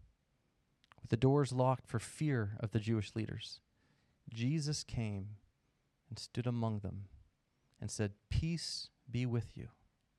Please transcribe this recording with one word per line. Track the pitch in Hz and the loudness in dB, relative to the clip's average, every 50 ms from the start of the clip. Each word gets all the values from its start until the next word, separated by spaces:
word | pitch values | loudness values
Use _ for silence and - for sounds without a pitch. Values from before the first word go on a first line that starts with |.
| - - _ _ _ _ _ _ _ _ _ _ _ _ _ _ _ _ - - | -20 -20 _ _ _ _ _ _ _ _ _ _ _ _ _ _ _ _ -20 -14
with | - - | 0 0
the | 117 | 2
doors | 110 127 131 143 147 139 120 | 6 6 6 8 6 4 2
locked | 123 127 127 131 131 - - | 4 4 4 4 4 2 -2
for | - - 110 | -4 -4 -4
fear | - - - - 156 147 135 117 104 101 110 - | -4 -4 -4 -2 0 2 4 2 2 0 -2 -4
of | 113 101 | -6 0
the | - 110 | 0 0
Jewish | 104 113 113 107 101 - - | 2 4 2 2 0 -2 -4
leaders, | 113 107 - - 110 - - - - _ _ _ _ _ _ _ _ _ _ _ _ - - 117 | -4 -4 -4 -6 -8 -8 -10 -14 -16 _ _ _ _ _ _ _ _ _ _ _ _ -14 -10 -4
Jesus | 113 120 135 156 160 139 151 147 - - | 0 0 2 2 0 0 -2 -2 -4 -4
came | - - 120 113 107 101 98 95 104 104 - - _ _ _ _ _ _ _ _ _ _ _ _ - | -4 -4 -2 -2 -2 -2 -4 -6 -8 -10 -14 -18 _ _ _ _ _ _ _ _ _ _ _ _ -12
and | 113 | -12
stood | - - - - 123 117 | -12 -10 -6 -6 -2 -2
among | 123 120 117 113 113 107 101 | 0 0 0 0 0 -2 -2
them | 101 90 90 98 98 - - - - _ _ _ _ _ _ _ _ _ _ - | -4 -6 -8 -8 -12 -12 -16 -20 -20 _ _ _ _ _ _ _ _ _ _ -10
and | 110 104 | -8 -8
said, | - - 107 98 98 _ _ - | -2 -2 -2 -2 -2 _ _ -2
"Peace | - - 160 165 170 156 - - - - - - _ _ _ 127 | 0 0 2 2 -2 -2 -4 -6 -6 -8 -10 -12 _ _ _ -4
be | 117 123 127 | -2 -2 0
with | 120 117 117 - - - | 0 0 -2 -2 -4 -10
you." | - - - - _ _ _ _ _ _ _ _ | -12 -14 -14 -14 _ _ _ _ _ _ _ _